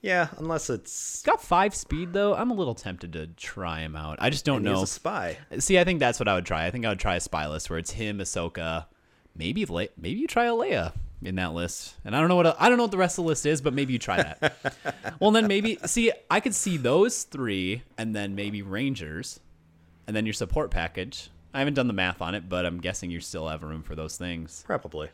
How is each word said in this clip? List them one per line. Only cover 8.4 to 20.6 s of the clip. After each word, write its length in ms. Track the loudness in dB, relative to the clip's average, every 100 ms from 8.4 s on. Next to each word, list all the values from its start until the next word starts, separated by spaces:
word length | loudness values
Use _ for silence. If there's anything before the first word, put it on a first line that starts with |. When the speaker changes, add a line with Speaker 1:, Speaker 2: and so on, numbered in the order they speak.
| -4 -4 -4 -4 -6 _ _ _ _ -6
Speaker 2:
maybe 280 | -4 -2 -2
Le-, 220 | -2 -4 -6
maybe 240 | -6 -4
you 60 | 0
try 160 | 2 2
a 60 |
Leia 400 | 2 0 0 -2 -4 -8 -8
in 120 | -6
that 180 | -2 -2
list. 440 | -2 -4 -6 -12 -14
And 100 | -4
I 60 | 2
don't 80 | 4
know 80 | 6
what 100 | 6
a, 100 | 6
I 60 | 6
don't 100 | 6
know 60 |
what 80 | 2
the 40 | 2
rest 200 | 2 2
of 60 |
the 40 | 0
list 160 | 0
is, 160 | 2 2
but 140 | 2
maybe 180 | 0 0
you 60 | 0
try 200 | 0 2
that. 320 | 2 2 0 0
Speaker 1:
<laughs> 600 | -6 -4 -8 -6 -10 2
Speaker 2:
Well, 120 | 6
then 160 | 6 4
maybe, 300 | 2 2 -2
see, 280 | -2 2 2 2 0
I 80 | 0
could 160 | 2
see 220 | -2 0 0
those 480 | 4 6 4 2
three 580 | -6 -4 -2 0 0 -4 -6 -6
and 180 | -4
then 220 | -2 -4 -4
maybe 260 | -4 -4
Rangers 760 | -4 -2 -2 -4 -6 -8 -10 -12 -20 -20 _ _ _ _ -4
and 80 |
then 120 | -2 0
your 60 |
support 380 | -2 0 0